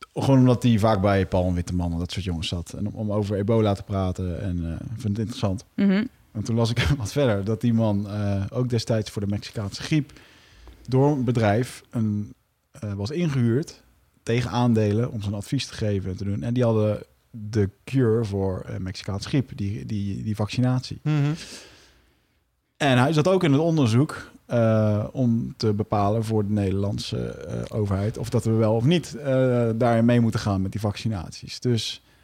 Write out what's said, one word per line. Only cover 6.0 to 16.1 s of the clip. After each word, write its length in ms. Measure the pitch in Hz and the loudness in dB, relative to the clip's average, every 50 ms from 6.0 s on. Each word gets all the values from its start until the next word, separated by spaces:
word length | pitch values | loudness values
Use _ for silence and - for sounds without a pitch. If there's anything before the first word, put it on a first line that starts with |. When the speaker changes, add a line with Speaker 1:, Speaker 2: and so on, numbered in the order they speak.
| 226 - - _ _ _ - | 0 -4 -8 _ _ _ -10
Speaker 1:
En 100 | 110 98 | -6 -4
toen 120 | - 113 | -2 0
las 140 | 117 117 110 | 2 2 2
ik 80 | 120 120 | 2 0
<laughs> 200 | 87 - 143 135 | 2 2 0 0
wat 140 | 107 98 - | -2 -4 0
verder 320 | 143 143 123 104 98 95 | 2 2 2 2 2 0
dat 160 | 107 110 104 | -2 -2 0
die 140 | - 120 113 | 2 2 2
man, 360 | 113 113 107 101 101 104 101 | 4 2 2 2 0 -2 -4
eh, 320 | 101 104 104 101 101 98 98 101 - | -4 -2 -2 0 0 0 -2 -2 -2
ook 160 | 120 127 120 | -4 -2 0
destijds 420 | 123 113 - - 117 110 101 - | -2 -2 0 0 0 -2 -2 -4
voor 120 | - 110 101 | -6 -6 -4
de 60 | 101 | -2
Mexicaanse 540 | 104 104 - - - 117 101 98 - - - | -4 -4 -6 -8 -8 -8 -8 -8 -8 -10 -6
griep 300 | - 160 151 143 - - - - - - - - _ - - - - - - - - | -2 -2 -2 -2 -4 -10 -20 -20 -20 -20 -20 -20 _ -20 -20 -20 -20 -20 -18 -6 -2
door 220 | 123 131 139 143 | 2 2 4 4
een 140 | 151 135 123 | 2 2 0
bedrijf 580 | 123 120 120 113 101 101 117 131 - - - - _ | 0 2 2 4 4 4 2 0 -2 -6 -14 -18 _
een, 440 | - 123 110 107 104 104 104 - - - _ _ _ _ _ _ | -4 -2 -2 0 0 -2 -4 -8 -12 -18 _ _ _ _ _ _
eh, 220 | - - - 104 101 | -14 -10 -8 -8 -6
was 180 | 98 98 - | -6 -6 -4
ingehuurd 720 | 151 175 175 160 135 131 117 117 113 135 - - - - _ _ _ _ _ _ _ _ _ | -2 -2 -2 0 0 2 2 2 2 0 -2 -4 -10 -18 _ _ _ _ _ _ _ _ _
tegen 280 | - 117 123 123 - | -2 -2 0 0 0
aandelen 600 | - 120 123 120 113 110 107 104 101 110 120 120 | 0 2 2 4 4 4 4 2 2 0 0 -2
om 120 | 123 107 101 | -4 -6 -6
zijn 120 | 101 107 | -6 -6
advies 320 | 101 98 - 143 131 - | -6 -6 -4 -4 -4 -4
te 80 | - - | -6 -6
geven 360 | - 113 104 101 98 - 95 | -4 -2 -2 -2 -2 -4 -4